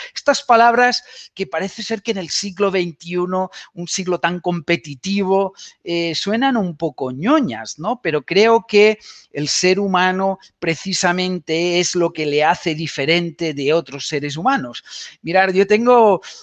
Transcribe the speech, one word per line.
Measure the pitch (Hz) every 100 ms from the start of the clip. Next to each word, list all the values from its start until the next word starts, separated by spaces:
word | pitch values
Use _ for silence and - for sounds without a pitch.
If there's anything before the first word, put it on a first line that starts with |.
| -
Estas | - - 269
palabras | - 226 240 233 247 240 - - -
que | - 190
parece | 160 190 -
ser | 202 220
que | -
en | 196
el | 165
siglo | - 202 175 196
veintiuno, | 190 175 156 170 175 180 185 185 - -
un | - 175
siglo | - 180 170
tan | 170 180
competitivo, | 180 175 156 170 151 139 190 196 190 190 190 - - _
eh, | 175 170 170 156
suenan | 196 226 269 247
un | 180 151
poco | 160 - 131
ñoñas, | 131 196 302 196 110 110 -
¿no? | 180 240
Pero | 170 147
creo | - 180 226 226 -
que | 208 214 214 - - _
el | 147 147
ser | - 185 185
humano | 202 180 185 185 196 190 - -
precisamente | 170 156 190 185 180 180 185 180 - 160 175 175
es | 175
lo | 180 165
que | - 151
le | 147
hace | 151 175 170
diferente | 156 160 - 139 175 170 - 165
de | 143 139
otros | 165 - 139 -
seres | 151 147 143
humanos. | 214 277 123 117 - - - -
Mirad, | - 185 190
yo | 185 196
tengo | 214 240 247 220 180 - -